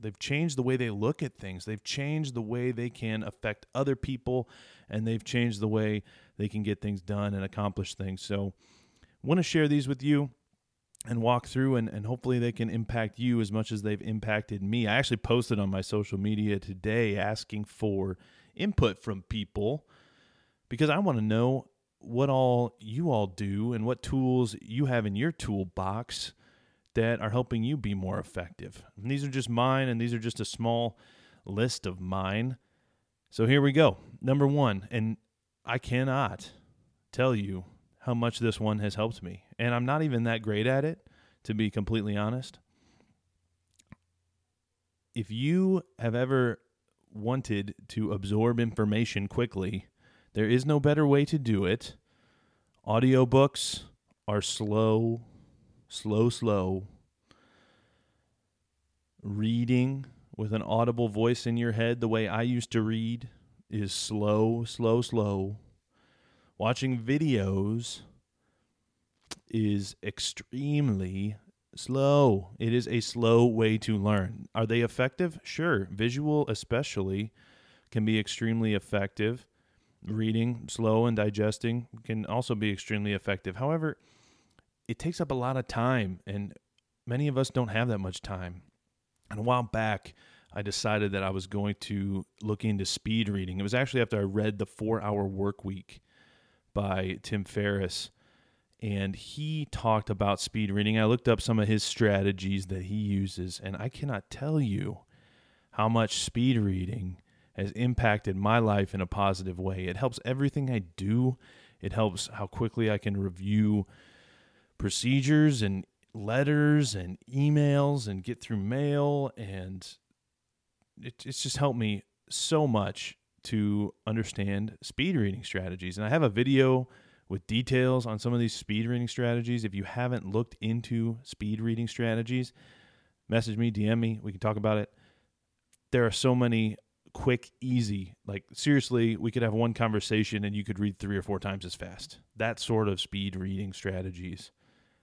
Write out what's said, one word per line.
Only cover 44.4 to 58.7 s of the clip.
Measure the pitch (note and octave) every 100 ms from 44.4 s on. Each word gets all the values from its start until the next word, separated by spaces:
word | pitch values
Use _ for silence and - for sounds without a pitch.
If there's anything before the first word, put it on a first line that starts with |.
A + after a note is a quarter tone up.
| _ _ _ _ _ _ _
If | A2+ G#2
you | A2+ C#3+ F3+ F#3+ F#3+ - -
have | A#2
ever | A#2+ B2+ C3+ B2 - _ _ _ _ _
wanted | G#2+ A2 C3 A#2 G#2 G2+ - -
to | A2 G#2+
absorb | G2+ G2 G#2 A#2 A#2
information | A#2 - G#2 G#2+ A2+ G2+ G2+
quickly, | - A#2+ F#2+ F#2+ F#2+ - _ _ _ _
there | G#2 G#2+
is | B2
no | C#3 D3
better | C#3+ D3 C#3+
way | C#3 C#3+
to | D#3
do | A#2+ G2+ F#2
it. | A2 - - _ _ _ _ _ _ _ _ -
Audiobooks | A2+ B2+ C3 B2 C3 C#3 - - - - _ _ _ -
are | G#2
slow, | - - G#2+ G#2+ A2 A2 A2+ A#2 - - - _ _ _ _
slow, | - G#2+ G#2+ A#2+
slow. | - A2+ G2+ F#2 F#2+ G2 - _ _ _ _ _ _ _ _ _ _ _ _ _ _ _ _ _